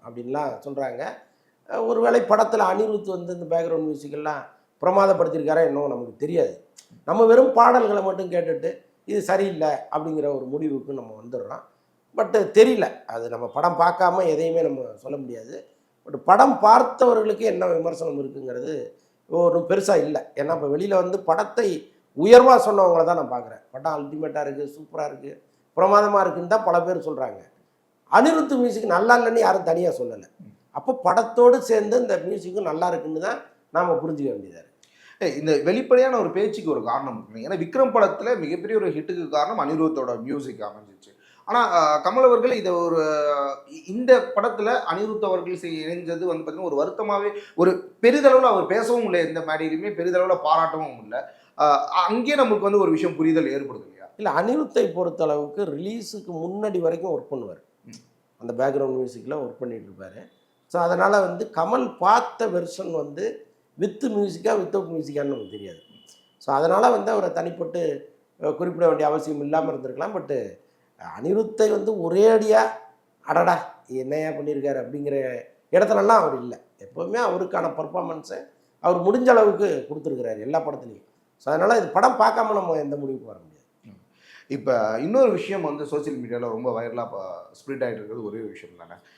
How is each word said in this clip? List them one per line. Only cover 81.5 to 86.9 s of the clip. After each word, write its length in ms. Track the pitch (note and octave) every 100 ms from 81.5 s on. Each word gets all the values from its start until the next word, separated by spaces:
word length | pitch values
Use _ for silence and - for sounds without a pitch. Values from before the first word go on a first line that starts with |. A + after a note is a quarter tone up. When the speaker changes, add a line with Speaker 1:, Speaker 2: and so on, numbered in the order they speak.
Speaker 1:
அதனால 240 | D#3 G3 A#3
இது 100 | F#3
படம் 320 | F#3 A3 -
பார்க்காம 340 | A3 A3+ A3
நம்ம 200 | G#3 F3
எந்த 220 | D#3+ C#3+ D3
முடிவுக்கு 320 | C3+ C3 A#2
வர 120 | G#2
முடியாது. 280 | E2+ _ _ _
Speaker 2:
ம். 160 | A3 F#3+ _ _ _ - -
இப்ப 480 | C#3 C#3 B2 A2 A2+
இன்னொரு 320 | D#3 B3 B3+
விஷயம் 300 | F3+ - G3
வந்து 240 | D3+ D3 D3
சோஷியல் 340 | D3 D3 C3
மீடியால 200 | A#2+ A#2+
ரொம்ப 420 | A#2+ A2+ B2+ A2+
வைரலா 220 | A#2